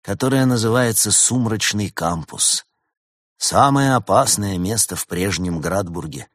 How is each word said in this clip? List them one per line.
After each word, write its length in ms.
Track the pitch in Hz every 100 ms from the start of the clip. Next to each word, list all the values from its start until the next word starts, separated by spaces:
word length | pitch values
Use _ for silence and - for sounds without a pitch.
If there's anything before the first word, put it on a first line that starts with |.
которое 460 | - 101 131 135 131
называется 640 | 120 113 120 123 110 107
«Сумрачный 760 | 95 - 127 113 110 - 104 101
кампус». 720 | - 82 85 76 - - - - _ _ _ _ _ _ _
самое 580 | - 90 123 139 139
опасное 640 | 127 - 101 135 - 101 92
место 380 | 90 113 - 90
в 100 | -
прежнем 540 | 90 95 90 90 82
Градбурге 680 | 80 95 95 85 78 67 -